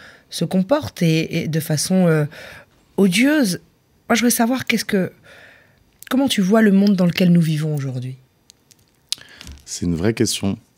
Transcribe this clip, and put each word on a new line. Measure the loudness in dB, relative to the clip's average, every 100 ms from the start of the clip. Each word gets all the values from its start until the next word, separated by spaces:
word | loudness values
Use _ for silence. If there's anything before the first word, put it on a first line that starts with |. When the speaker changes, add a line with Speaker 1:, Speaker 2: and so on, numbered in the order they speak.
| -20 -20 _
Speaker 1:
se | -8 -2
comportent | -2 0 -2 -4 -2
et, | 0 0 -2 -4
et | -4
de | -4
façon, | -4 -4 0 2 2
euh, | 2 -2 -6 -20 -20 -20 _ _ 0
odieuse. | 2 4 2 2 0 -2 _ _ _ _ -4
Moi, | 0
je |
voudrais | 0
savoir | 0 -2 -2 -4
qu'est-ce | -4 -2
que, | -2 -2 -8 -20 -20 -20 -20 _ _ _ _ -6
comment | -2 0
tu | 0
vois | 2 4
le | 4
monde | 4 4 2
dans | 0
lequel | 2 4
nous | 4
vivons | 2 -2 -4 -4
aujourd'hui ? | -6 -8 -10 -12 _ _ _ _ _ _ _ _ -14 -14 -14 -20 -20 -20 -16
Speaker 2:
C'est | -6 -4
une | -2
vraie | -2
question, | 0 -2 -2 -6 -6 _